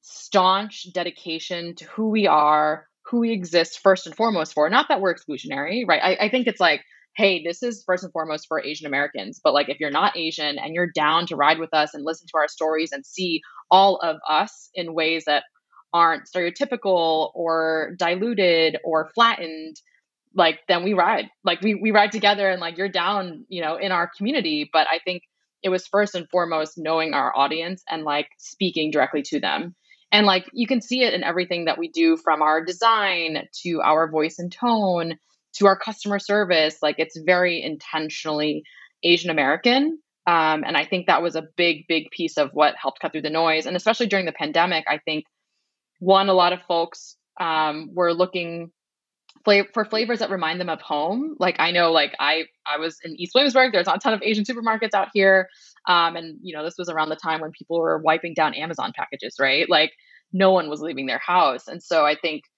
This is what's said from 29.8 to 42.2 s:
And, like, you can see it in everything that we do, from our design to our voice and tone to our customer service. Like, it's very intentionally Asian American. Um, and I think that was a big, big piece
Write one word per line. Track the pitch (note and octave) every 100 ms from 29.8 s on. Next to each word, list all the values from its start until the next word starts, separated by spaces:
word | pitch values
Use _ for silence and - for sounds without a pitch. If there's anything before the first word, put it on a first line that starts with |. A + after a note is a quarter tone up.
| _ _ _
And, | G#3 G#3
like, | F#3 F3+
you | - A3+
can | B3+
see | - B3+
it | A#3+ F3+
in |
everything | - F3 F3+ F3 E3
that | D#3
we | E3
do, | E3 E3 D#3+
from | - D#3
our | D#3 D#3
design | E3+ F3+ A3+ A3+ G3+ F3 E3 D#3 - -
to | F3+ E3
our | - D#3 D#3+
voice | D#3 D#3 -
and | F3
tone | - B3 A3+ G3 F3 E3+ E3 _ _ _ -
to | G3+
our | F#3+
customer | - G#3+ G#3+ G3+
service. | - G#3 G3 E3+ D#3 D#3
Like, | D3+ D3
it's | D#3+ E3
very | D#3 F3+ F3+ E3+
intentionally | D3 D3+ - D#3+ D#3 - D#3+ D3+ D3+ D3+ - - - _
Asian | E3+ F3 F3
American. | D#3+ C3+ D#3+ A#3+ B3+ D4 D#4+ _ _ -
Um, | E3+ D#3 D#3 -
and | C#3
I | D#3
think | F#3 F3+
that | D3+
was | E3+ D#3+
a | D#3 -
big, | E3+ D#3 -
big | D#3+ D3+
piece | -